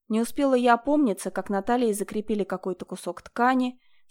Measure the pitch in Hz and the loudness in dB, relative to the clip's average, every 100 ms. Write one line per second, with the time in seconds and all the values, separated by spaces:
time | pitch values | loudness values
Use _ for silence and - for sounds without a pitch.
0 | _ 220 233 - 277 254 247 240 277 302 | _ -2 -2 0 2 4 4 4 4 4
1 | 269 185 190 196 185 196 196 247 233 208 | 4 0 -4 -6 -4 -4 0 0 0 0
2 | 196 214 202 208 185 185 190 180 - 185 | -4 -6 -4 -4 -2 -4 -6 -8 -10 -10
3 | 180 170 - - 247 262 247 254 _ - | -10 -12 -12 0 2 2 0 -6 _ -20
4 | - | -14